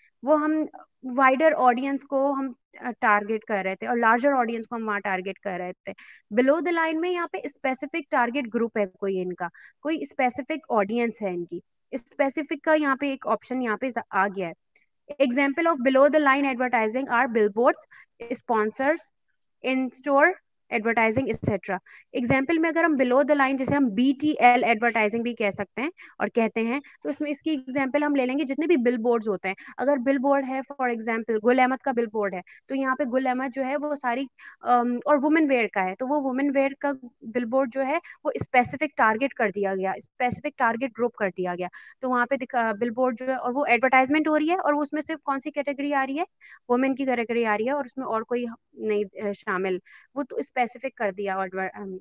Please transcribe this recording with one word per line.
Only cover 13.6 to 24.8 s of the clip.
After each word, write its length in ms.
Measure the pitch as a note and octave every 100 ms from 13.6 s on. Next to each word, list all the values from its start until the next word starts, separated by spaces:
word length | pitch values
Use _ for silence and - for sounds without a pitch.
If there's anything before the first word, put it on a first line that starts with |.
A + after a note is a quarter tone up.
यहाँ 160 | A#3+ -
पे 140 | C4 A#3 -
आ 160 | F#3+ G3
गया 200 | F#3+ E3+
है। 60 | - _ _ _ _ - D4
Example 440 | C4+ B3 C#4 D4+ E4
of 100 | D4 B3+
below 220 | C4+ C#4+
the 100 | D4+
line 360 | C#4+ C4+ C#4 B3
advertising 540 | B3 A#3+ A3 B3+ C#4
are 140 | A#3+ C4
billboards, 600 | A3+ G#3 G#3 C4+ - _ - _ _ A#4 -
sponsors, 600 | - A3 G#3+ G#3+ C4+ E4 - _ _ _ _ _ A#3+
in-store 680 | C4 B3+ - D4 C#4 E4+ F#4 _ _ _
advertising, 600 | A#3 A3 A3+ A3 A3+ A#3+
et 160 | A3 -
cetera। 300 | G3 - F3+ - - _ -
Example 440 | B3 C4+ C4+ E4
में 100 | E4
अगर 160 | D#4+ E4+
हम 120 | C4+
below 240 | B3+ B3+
the 120 | C#4+
line, 240 | D4 C4 C4+
जैसे 180 | C4 C#4+
हम 140 | B3+
बीटीएल 720 | G3 C4+ C4+ D4+ - B3 B3
advertising 600 | A#3 A3